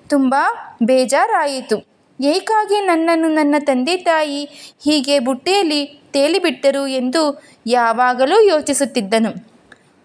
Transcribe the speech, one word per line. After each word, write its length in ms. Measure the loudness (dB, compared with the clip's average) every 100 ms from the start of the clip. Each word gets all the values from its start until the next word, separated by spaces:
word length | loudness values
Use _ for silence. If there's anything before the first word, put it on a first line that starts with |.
| -2
ತುಂಬ 260 | 0 2 0 -2 -4 -10 -4
ಬೇಜಾರಾಯಿತು. 1000 | 2 2 2 0 2 0 -2 -4 -4 -6 -6 _ _ -4
ಏಕಾಗಿ 640 | 0 0 0 -2 0 0 0
ನನ್ನನ್ನು 420 | 0 2 0 2
ನನ್ನ 280 | 2 2 0
ತಂದೆ 380 | 0 -2 0 -2
ತಾಯಿ 480 | 0 0 -2 -6 -10 -14 -20 _ 0
ಹೀಗೆ 340 | 0 2 0
ಬುಟ್ಟಿಯಲ್ಲಿ 840 | 0 -4 0 0 0 -2 -4 -12 _
ತೇಲಿಬಿಟ್ಟರು 760 | 0 0 0 -2 0 0 0 -2
ಎಂದು 560 | -4 -2 0 0 -4 -12 _ -2
ಯಾವಾಗಲೂ 760 | 0 2 2 0 2 2 4
ಯೋಚಿಸುತ್ತಿದ್ದನು. 880 | 4 4 0 -2 -2 -2 0 0 -2 -6 -16 _ -20 -20 _ _